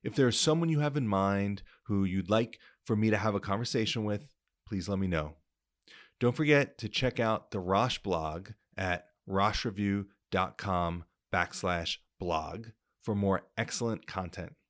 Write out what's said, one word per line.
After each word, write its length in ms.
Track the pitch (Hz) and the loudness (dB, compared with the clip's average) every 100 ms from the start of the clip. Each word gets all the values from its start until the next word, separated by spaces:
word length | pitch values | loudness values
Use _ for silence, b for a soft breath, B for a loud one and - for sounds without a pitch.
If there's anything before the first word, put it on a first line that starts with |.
If 120 | 143 - | -4 2
there's 240 | 127 110 | 4 4
someone 300 | - 160 165 | 2 2 2
you 100 | 151 | 2
have 180 | 147 143 | 0 0
in 100 | 113 | 2
mind 560 | 98 98 98 101 101 b b - | 2 2 2 0 -4 b b -2
who 180 | 101 | 0
you'd 260 | 98 92 87 | 2 0 2
like 300 | 110 117 - b b - | 2 0 -6 b b -2
for 100 | 107 | 2
me 140 | 110 | 4
to 80 | 107 | 2
have 180 | 110 101 | 2 -2
a 40 | |
conversation 680 | 101 101 120 127 110 120 104 | -2 -4 0 -2 -2 -2 -2
with, 260 | 104 - _ _ _ - | -4 -6 _ _ _ -6
please 200 | 98 87 | -6 -2
let 120 | 98 | 0
me 80 | 95 | 0
know. 280 | 82 76 - _ _ _ _ _ B B _ | 0 -2 -10 _ _ _ _ _ B B _
Don't 160 | 120 123 | 0 2
forget 420 | 151 143 143 - | 4 6 4 -4
to 100 | 107 | -6
check 300 | - 131 - | 0 0 2
out 320 | 113 110 - | 0 0 -2
the 80 | 104 | -6
Rosh 400 | 90 98 123 - | 2 2 2 -2
blog 500 | 104 85 78 82 95 - _ - | -2 -2 -2 -6 -12 -18 _ -6
at 280 | 95 87 - _ - | -2 -2 -6 _ -4
rosh 400 | 95 104 104 120 | 2 2 2 -4
review 420 | 98 101 101 98 b _ | 0 0 0 -2 b _
dot 260 | 92 92 - | -2 -2 -4
com 460 | 101 90 85 85 82 _ _ | -2 0 0 -4 -10 _ _
backslash 640 | 90 85 - 95 87 82 - _ _ | -2 -2 -2 -2 -2 -4 -8 _ _
blog 480 | 90 80 78 90 113 _ _ _ | -2 -2 -4 -10 -14 _ _ _
for 140 | - 101 | -4 0
more 320 | 98 95 - - | 2 0 -2 -8
excellent 500 | - - 117 110 - | -6 -4 -4 -4 -6
content. 480 | 95 90 - 87 - | -8 -8 -10 -12 -14